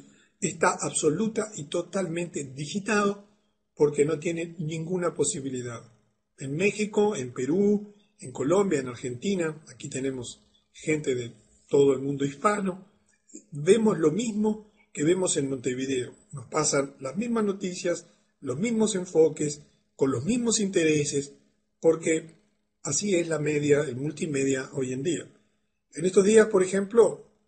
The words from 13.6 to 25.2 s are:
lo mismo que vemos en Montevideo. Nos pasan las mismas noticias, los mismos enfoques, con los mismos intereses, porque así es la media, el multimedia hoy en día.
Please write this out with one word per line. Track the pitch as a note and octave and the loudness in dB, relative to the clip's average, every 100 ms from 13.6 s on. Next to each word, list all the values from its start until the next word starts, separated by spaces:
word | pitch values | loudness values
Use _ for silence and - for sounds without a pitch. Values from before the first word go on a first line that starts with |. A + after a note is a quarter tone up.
| D#3 A3+ A3 E3 | 4 6 4 4
lo | D#3 | 2
mismo | F3+ A#3+ G#3 G#3+ G#3+ - _ _ | 2 -2 0 0 -2 -8 _ _
que | - | -2
vemos | D3+ F#3 F3+ E3 | 0 2 0 0
en | C3+ | -2
Montevideo. | C3+ C3 B2+ C3 C3 A#2+ - _ | -4 -4 -4 -2 -4 -6 -12 _
Nos | C#3 - | -16 -4
pasan | D#3 D3 D3 C#3 - | -2 0 0 -2 -6
las | C3+ D#3+ | -8 -4
mismas | A#3+ A3+ | -2 0
noticias, | G#3 G3 F#3 F3 F3+ E3+ - _ _ _ | 0 -2 -6 -4 -4 -4 -6 _ _ _
los | C#3 B2+ | -8 -4
mismos | A#3 A3 G#3+ | -2 2 0
enfoques, | F#3 F3+ D#3+ D#3+ D3 D3+ - - _ _ | 0 0 4 4 2 -4 -6 -16 _ _
con | - C3+ | -2 0
los | B2 | 0
mismos | D3+ B3 A#3 G#3+ | 0 -2 0 0
intereses, | G3 F#3 D#3 D3+ C#3+ C#3+ - - _ _ _ _ | 0 2 2 2 0 -4 -6 -12 _ _ _ _
porque | D#3+ E3 E3 D#3+ D#3+ - _ _ _ _ | 2 2 2 -2 -4 -18 _ _ _ _
así | D#3+ - G#3 | -6 -2 0
es | F3 D#3+ | 0 0
la | D#3 | -2
media, | D3+ D3 D3 C#3+ | 0 2 4 4
el | D3+ A#2+ | 2 -4
multimedia | D3 D#3 F3 C#3 C3+ C3 C3+ | -6 -4 -4 0 0 0 -2
hoy | C#3+ B2+ | -4 -4
en | B2+ | -2
día. | D#3 D#3 | -2 -4